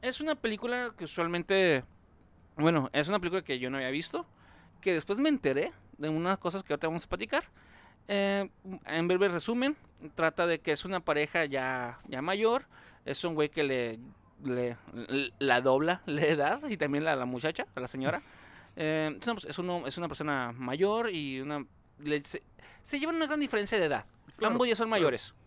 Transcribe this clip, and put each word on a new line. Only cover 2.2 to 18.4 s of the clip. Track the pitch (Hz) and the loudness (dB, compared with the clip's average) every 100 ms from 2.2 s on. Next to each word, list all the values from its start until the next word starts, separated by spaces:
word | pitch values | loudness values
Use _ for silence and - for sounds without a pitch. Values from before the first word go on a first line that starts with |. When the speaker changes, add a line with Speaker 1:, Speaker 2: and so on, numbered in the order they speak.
| - - - - | -20 -20 -20 2
Speaker 1:
bueno, | 156 165 131 | 4 4 2
es | 143 151 | 0 0
una | 202 | 0
película | 175 185 | 0 -2
que | 165 131 | -2 -4
yo | 127 | -2
no | 135 | -2
había | 131 | -2
visto, | 139 156 - 339 - - - - - | -2 -4 -6 -8 -16 -20 -20 -20 -4
que | - | 0
después | 170 - 202 | 0 0 0
me | 294 | 2
enteré | 285 143 135 196 - - - | 2 2 2 -2 -6 -20 -8
de | 147 | -4
unas | 156 175 190 | -2 0 0
cosas | 175 180 | -2 -4
que | 190 | -4
ahorita | 165 165 | -2 -2
vamos | 170 - | -4 -4
a | |
platicar. | 185 220 285 - - - - - - - | -6 -2 -2 -4 -16 -20 -20 -20 -20 -4
Eh, | 202 196 196 196 _ 190 185 - | 0 2 0 -2 _ -12 -12 -4
en | 160 170 | 0 2
breve | 185 196 | 4 4
resumen, | 175 - 156 160 302 - - 156 - | 2 -2 0 0 0 -8 -18 -16 -2
trata | 165 - 170 | -2 2 0
de | 160 | 0
que | 165 | 0
es | 147 185 | -2 -2
una | 190 | -4
pareja | 165 147 151 175 156 | 0 0 2 0 0
ya, | 135 131 131 123 120 - | 0 -2 -2 -4 -8 -10
ya | 131 | -6
mayor. | 151 196 220 233 - - - - - | -2 2 2 2 -2 -20 -20 -16 -8
Es | 139 | -4
un | 175 160 | -2 0
güey | 151 | 0
que | 160 | 2
le, | 147 131 120 113 127 - - _ | 0 0 -2 -6 -14 -20 -20 _
le, | 143 123 123 120 - 113 117 | -4 -2 -2 -4 -12 -12 -4
le, | 135 139 - | -2 -2 -2
la | 139 - | 4 4
dobla | 131 131 160 180 | 6 4 4 0
<laughs> | - | -2
la | 151 151 | 0 2
edad | 156 147 240 294 | 4 2 0 -4
y | 202 | -2
también | 147 143 | 0 0
la, | 160 143 | 0 0
la | 127 | -2
muchacha, | 123 151 170 - - | -2 -4 -4 -8 -6
a | |
la | 127 | -8
señora. | 135 131 165 - - | -4 -2 -2 -6 -20